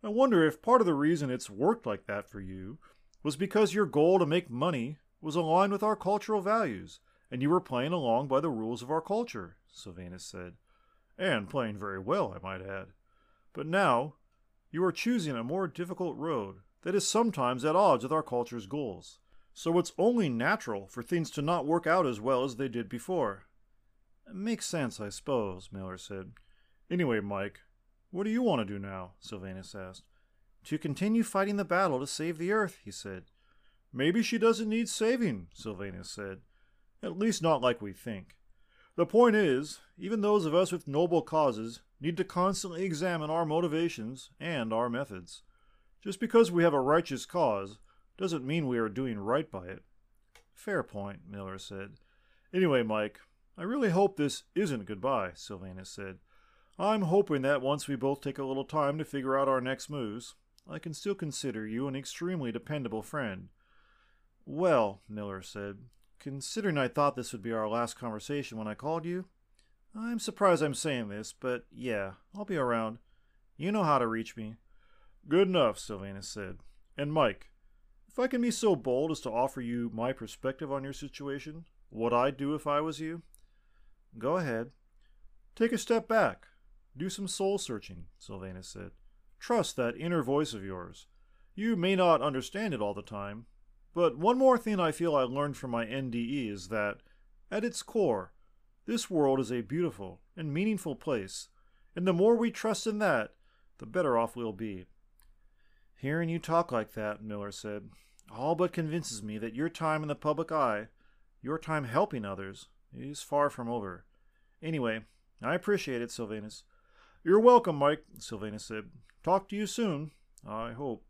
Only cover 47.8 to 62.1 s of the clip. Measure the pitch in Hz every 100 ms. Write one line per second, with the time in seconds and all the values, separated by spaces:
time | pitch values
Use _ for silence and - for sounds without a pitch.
47.8 | - _ _ - 190 165 127 165 143 120
48.8 | 113 101 131 107 101 131 156 98 90 95
49.8 | _ _ _ _ _ - _ - - 185
50.8 | - 104 101 95 82 101 95 95 - 98
51.8 | 98 - _ _ _ _ _ 180 185 135
52.8 | 113 107 107 - _ _ _ - 175 269
53.8 | 226 175 202 196 147 - _ 170 196 127
54.8 | 95 101 123 127 92 85 - 98 92 92
55.8 | 95 - 98 95 _ _ _ _ _ -
56.8 | 190 220 175 190 196 147 131 143 131 143
57.8 | 143 135 135 139 143 135 135 135 131 156
58.8 | 143 151 151 143 131 135 135 131 127 131
59.8 | - 147 113 110 - - _ _ - 156
60.8 | 170 151 202 196 156 - 139 110 107 110
61.8 | 139 135 135